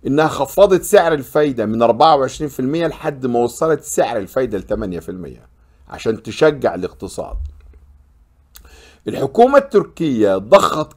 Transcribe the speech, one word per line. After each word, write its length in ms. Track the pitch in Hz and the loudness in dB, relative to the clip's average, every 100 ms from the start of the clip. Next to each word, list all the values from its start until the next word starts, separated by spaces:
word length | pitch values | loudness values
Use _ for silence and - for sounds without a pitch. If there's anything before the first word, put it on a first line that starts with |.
| - | -2
إنها 220 | 139 156 | 0 0
خفضت 540 | - 135 - 196 185 | -2 -4 4 4 4
سعر 300 | - 202 170 | 2 2 2
الفايدة 540 | 156 127 156 151 120 107 | 0 -2 0 0 -2 -4
من 160 | 113 | 2
أربعة 340 | 117 113 160 151 | 2 4 4 4
وعشرين 340 | 131 - 151 | 0 -4 -10
في 100 | 131 | -6
المية 260 | 131 160 165 | -4 -2 -4
لحد 400 | - 160 143 127 | -4 -8 -6 -4
ما 120 | 120 | 0
وصلت 440 | 120 - 160 143 | -2 -2 -2 -2
سعر 340 | - - - 117 | -4 -2 -2 -2
الفايدة 420 | 95 - 127 104 | -6 -4 -4 -6
لتمانية 420 | 90 107 107 85 | -6 -6 -6 -8
في 80 | 87 | -10
المية 400 | 92 78 58 _ _ _ _ _ | -14 -14 -18 _ _ _ _ _
عشان 340 | - - 107 | -8 -6 -6
تشجع 520 | - 104 156 147 120 | -8 2 2 2 -4
الاقتصاد. 640 | 87 90 - 92 - 82 - - - - - _ _ _ _ _ _ _ - - - - _ - | -4 -8 -10 -14 -10 -10 -10 -12 -14 -20 -20 _ _ _ _ _ _ _ -20 -20 -20 -20 _ -10
الحكومة 500 | - - - 247 277 | -6 -2 4 6 6
التركية 760 | 277 202 - - 165 120 101 95 | 4 0 0 -4 -2 2 2 2
ضخت 560 | 101 190 - 156 156 | 4 4 4 -2 -6